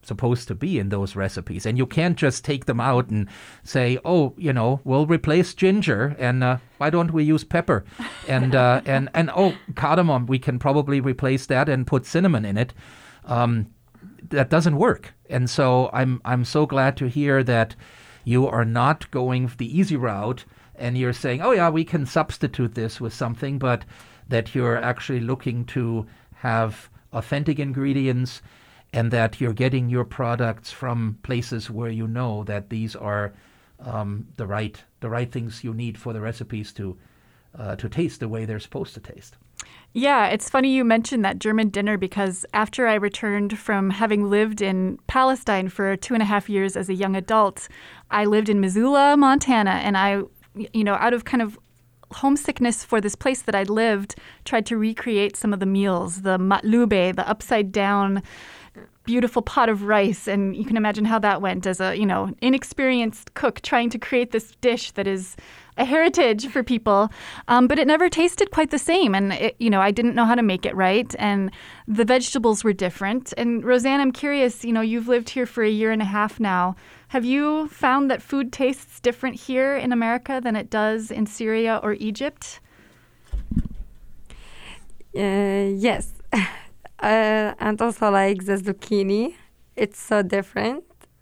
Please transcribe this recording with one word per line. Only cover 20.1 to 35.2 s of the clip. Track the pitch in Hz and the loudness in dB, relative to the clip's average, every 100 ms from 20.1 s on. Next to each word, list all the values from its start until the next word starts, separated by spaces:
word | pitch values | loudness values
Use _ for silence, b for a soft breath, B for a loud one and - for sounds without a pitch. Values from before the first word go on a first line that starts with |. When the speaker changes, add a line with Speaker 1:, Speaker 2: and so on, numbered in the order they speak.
| 101 107 127 - b b - | -2 -4 -6 -10 b b -8
Speaker 1:
and | 123 127 | -4 -2
you're | 127 | -2
saying, | 123 143 123 | -2 -4 -2
"Oh | 196 | 2
yeah, | 233 170 | 4 4
we | 160 160 | 2 0
can | 170 135 | -2 0
substitute | - 156 - 127 - 120 117 | -2 -2 -2 -4 -2 -4 -2
this | 113 - | -6 -6
with | 117 | -10
something," | - 120 117 139 139 | -6 -6 -6 -6 -4
but | 131 117 - B B B B | -2 -2 -4 B B B B
that | 120 113 | -4 -2
you're | 135 120 117 | -2 0 0
actually | 117 123 - 127 | -2 -6 -4 -4
looking | 117 131 - 120 120 | -2 -4 -4 -6 -4
to | - 120 113 110 B B - | -4 -2 -4 -6 B B -8
have – | 123 113 113 107 - b b | -2 0 0 -4 -16 b b
authentic | 120 - 143 147 147 | -8 -4 -4 -2 -2
ingredients | 139 131 139 135 135 123 127 - b b b b b | -2 -2 -2 0 0 0 -2 -6 b b b b b
and | 123 117 | -2 0
that | 120 113 - | 2 0 0
you're | 123 | -4
getting | 107 127 131 123 | 0 0 0 0
your | 123 117 | -2 -4
products | - 123 117 117 113 - | -4 -4 -2 -2 -4 -12
from | - 131 120 113 110 | -12 -6 -2 -4 -6
places | - 123 120 117 110 | -4 -4 -4 -8 -8
where | 110 117 | -8 -6
you | 113 110 | -4 -4
know | 117 123 107 | -4 -4 -4
that | 104 104 101 | -6 -8 -6
these | 113 110 - | -6 -6 -8
are, | 107 104 104 b b b b b | -6 -4 -4 b b b b b
um, | - 113 104 104 117 - | -10 -8 -6 -8 -10 -10
the | 107 | -8
right, | 101 107 - - _ | -4 -6 -8 -20 _
the | 120 | -6
right | 117 | -4